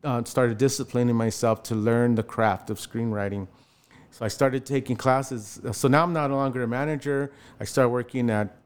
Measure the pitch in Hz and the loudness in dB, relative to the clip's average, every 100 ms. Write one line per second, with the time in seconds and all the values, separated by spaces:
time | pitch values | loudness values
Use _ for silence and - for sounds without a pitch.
0 | 151 123 113 - 123 107 135 135 131 123 | -2 -2 0 2 2 4 0 0 -4 0
1 | 123 117 113 - 117 110 - 110 107 117 | 2 2 0 2 0 0 -2 0 2 4
2 | 120 113 110 - 110 92 - 107 - 120 | 4 2 0 0 2 0 -4 -8 -6 -6
3 | 117 107 101 101 95 _ _ _ _ - | -4 -2 -4 -4 -8 _ _ _ _ -20
4 | - - 113 - 135 131 - 139 135 117 | -20 -8 -6 0 0 0 -2 -4 -2 0
5 | 131 131 135 123 101 - - 107 135 143 | 2 2 0 -8 -10 -12 -8 0 4 4
6 | 175 165 143 139 135 127 117 123 147 147 | 4 0 0 0 -2 -2 -4 -2 -2 -4
7 | 143 139 139 - - - 104 - 123 123 | -2 -2 -4 -10 -20 -12 -4 2 2 2
8 | 117 131 120 107 104 - | -4 -2 0 2 -2 -6